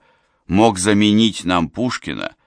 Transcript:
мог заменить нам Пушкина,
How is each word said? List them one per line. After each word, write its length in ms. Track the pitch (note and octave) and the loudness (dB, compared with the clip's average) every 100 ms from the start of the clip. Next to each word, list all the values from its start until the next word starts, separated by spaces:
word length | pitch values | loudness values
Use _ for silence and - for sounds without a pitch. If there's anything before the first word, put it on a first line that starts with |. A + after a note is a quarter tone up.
| _ _ _ _ - | _ _ _ _ -2
мог 320 | F2+ A2+ F#2+ | 2 2 2
заменить 640 | F#2+ G#2 G#2+ G#2 A2+ F#2 | 0 2 2 2 0 -2
нам 260 | E2+ F2 E2 | -4 -2 -2
Пушкина, 640 | F#2+ B2 - - A1+ G1+ - | -4 -6 -6 -10 -10 -10 -14